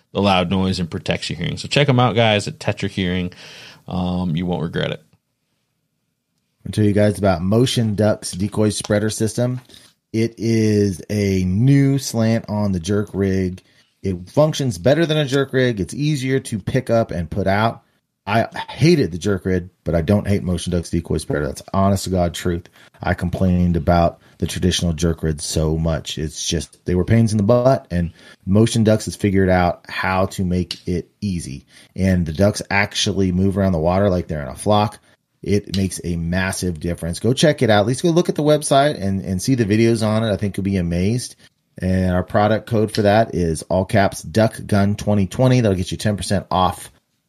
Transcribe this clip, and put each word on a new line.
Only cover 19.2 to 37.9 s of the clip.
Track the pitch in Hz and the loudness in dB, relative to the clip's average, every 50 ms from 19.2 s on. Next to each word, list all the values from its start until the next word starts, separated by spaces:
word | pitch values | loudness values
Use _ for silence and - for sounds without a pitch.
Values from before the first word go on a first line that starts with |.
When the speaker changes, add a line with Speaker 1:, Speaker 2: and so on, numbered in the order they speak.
| 82 104 98 90 - | -2 -2 -2 -2 -2
Speaker 2:
rig, | 95 92 90 87 92 - _ | -2 -2 -2 -4 -6 -12 _
but | - 78 80 | -4 -2 -2
I | 85 | 0
don't | 78 76 101 104 - | 2 2 2 2 2
hate | 95 101 92 | 0 -2 0
Motion | - 90 87 85 - 90 | 0 -2 -4 -4 -2 -2
Duck's | 87 87 - - | -4 -4 -2 -2
decoy | - 87 - - 85 82 | -4 -4 -2 -2 -4 -4
spreader. | - - 80 73 73 | -4 -4 -4 -2 -4
That's | 67 - - - - - | -4 -6 -10 -10 -4 0
honest | 98 95 98 101 92 - | 2 2 2 2 0 -2
to | 92 | -2
God | 92 90 87 85 | 0 0 0 -2
truth. | 80 - - 90 85 85 - - _ - - _ _ - | -2 -4 -4 -4 -4 -4 -6 -12 _ -20 -20 _ _ -6
I | - 87 | -4 -2
complained | 87 - 92 87 - - 95 92 90 90 90 87 85 | -2 -2 -2 -4 -2 0 0 2 2 2 2 2 0
about | 82 69 87 85 85 85 82 - - _ _ _ - | 0 0 2 2 4 2 2 0 -6 _ _ _ -6
the | 92 | -6
traditional | 80 - 82 87 90 - - 90 85 80 | -6 -4 -2 0 0 0 0 -2 -2 -2
jerk | 76 85 85 80 - | 0 0 -2 -2 -2
rig | - 80 76 73 | -2 -4 -4 -4
so | - - - 80 78 78 78 | -8 -6 -4 -2 0 0 0
much. | 80 80 82 80 - - - - | 0 -2 -2 -2 -4 -6 -8 -8
It's | - 78 76 - - - - | -8 -8 -8 -8 -8 -6 -4
just, | 85 85 - - - _ _ | -4 -4 -6 -8 -14 _ _
they | 90 90 | -2 0
were | 90 - | 0 2
pains | - 113 113 113 101 | 2 4 4 4 2
in | 107 | 2
the | 107 98 | 2 2
butt, | 101 123 123 123 131 135 - - - | 4 4 4 4 4 2 2 0 -4
and | 87 87 85 82 - - - - - _ _ | -2 -2 -2 -2 -6 -12 -20 -20 -20 _ _
Motion | 92 95 107 113 113 - 117 | 2 4 4 4 4 2 2
Ducks | 107 107 107 110 - | 4 4 2 2 0
has | 87 - | -6 -4
figured | - - 104 95 95 95 92 | -2 0 2 2 4 4 4
out | 92 90 90 87 - - - - | 4 4 4 2 0 -2 -8 -12
how | - - - 92 92 92 98 | -8 -6 -4 -2 0 0 0
to | 95 - - 95 | -2 -2 -4 -2
make | 87 90 90 87 - - - - 90 | -2 0 -2 -2 -4 -8 -10 -6 -6
it | 90 82 - _ _ _ | -4 -4 -6 _ _ _
easy. | 104 101 90 82 - 71 67 67 - _ - - - _ - | -6 -6 -4 -6 -6 -8 -12 -14 -16 _ -20 -20 -20 _ -4
And | - 95 95 92 90 85 | 0 2 2 2 2 0
the | 82 | -2
ducks | 78 - 98 107 104 - - - | 0 2 2 2 2 -2 -4 -2
actually | 98 101 104 - - - - 107 90 95 95 92 | 0 0 0 0 -2 -4 -4 -2 0 0 0 2
move | 90 92 95 98 90 101 | 2 2 0 0 2 0
around | 95 95 | 0 0
the | 90 80 | 0 0
water | 78 87 90 98 104 101 | 0 2 2 2 2 2
like | 90 90 85 | 2 0 -2
they're | - 82 73 | -4 -6 -8
in | 67 65 | -8 -10
a | 65 | -12
flock. | - - 101 104 104 107 113 - - _ _ _ _ _ _ _ _ | -6 -2 2 2 2 2 0 -4 -10 _ _ _ _ _ _ _ _
It | - - 101 104 104 - - | -4 -2 0 0 0 -2 -2
makes | 98 95 90 - - | -2 -2 -2 -4 -6
a | - 85 87 | -6 -6 -4
massive | 82 82 85 90 92 92 95 - - 95 90 85 76 | -4 -4 -2 -2 -2 -2 -2 -4 -4 -4 -4 -4 -4
difference. | 85 87 85 - 82 85 85 - | -6 -6 -6 -6 -6 -8 -6 -2
Go | - 110 127 | -2 -2 0
check | - 175 151 147 - | 2 2 2 2 2
it | 131 107 | 2 4
out. | 104 104 | 4 4
At | 101 | 2
least | 113 | 2